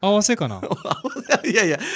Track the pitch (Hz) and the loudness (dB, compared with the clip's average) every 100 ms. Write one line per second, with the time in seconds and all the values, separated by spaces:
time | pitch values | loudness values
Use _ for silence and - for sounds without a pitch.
0 | 190 208 208 233 131 95 220 - - - | 2 2 2 0 -2 -4 -6 -6 -4 -4
1 | 277 277 - 294 - 214 180 147 277 | -6 -8 0 0 2 2 2 0 -4